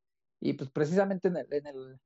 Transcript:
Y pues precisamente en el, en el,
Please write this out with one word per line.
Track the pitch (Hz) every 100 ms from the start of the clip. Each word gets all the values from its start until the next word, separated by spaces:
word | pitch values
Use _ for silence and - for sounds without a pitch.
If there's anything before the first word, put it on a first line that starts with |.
| _ _ _ -
Y | 139
pues | 139 135
precisamente | 151 151 185 196 185 190
en | 170
el, | 123
en | 147 147
el, | 135 131 131